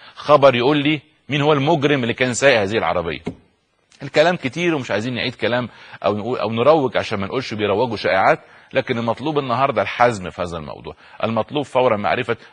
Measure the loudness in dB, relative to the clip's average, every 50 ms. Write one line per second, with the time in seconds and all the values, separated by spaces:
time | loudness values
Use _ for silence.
0 | -20 -20 -20 -8 0 4 6 8 8 6 6 6 2 2 2 2 0 0 -2 -2
1 | -6 _ _ _ _ -6 -2 0 2 2 2 2 2 2 0 2 2 2 2 2
2 | 0 -2 0 0 0 0 0 2 4 4 4 4 2 0 0 0 0 0 0 -2
3 | -2 -4 -6 -8 -10 -12 -14 -14 _ _ _ _ _ _ _ _ _ _ _ -16
4 | -10 -2 2 2 4 2 2 -2 -4 -6 -6 -2 -2 -2 -2 -2 -2 -4 -4 -4
5 | -4 -4 -4 -4 -4 -6 -6 -2 -2 -2 0 -2 -4 -4 -10 -16 -20 -20 -12 -4
6 | -2 -2 -2 -2 -4 -4 -4 -4 -4 -4 -2 2 4 4 4 4 2 0 -2 -2
7 | -4 -2 -4 -6 -6 -4 -6 -6 -6 -6 -6 -4 -2 0 0 0 0 -2 -2 -4
8 | -2 0 2 2 4 2 2 0 -2 -18 -20 -20 -14 -4 -4 -4 -2 -2 -4 -4
9 | -2 -4 -4 -4 -4 -4 -4 -2 -2 -2 -2 -2 0 0 0 0 -2 -2 0 2
10 | 2 2 2 -2 -8 -10 -8 -8 -8 -6 -8 -10 -10 -12 -14 -14 -14 -16 -16 _
11 | -20 -20 -12 -6 -6 -4 -2 -2 -4 -4 -4 -8 -6 -2 0 0 2 2 2 0
12 | 0 -2 -2 -2 -2 -4 -6 -6 -8 -20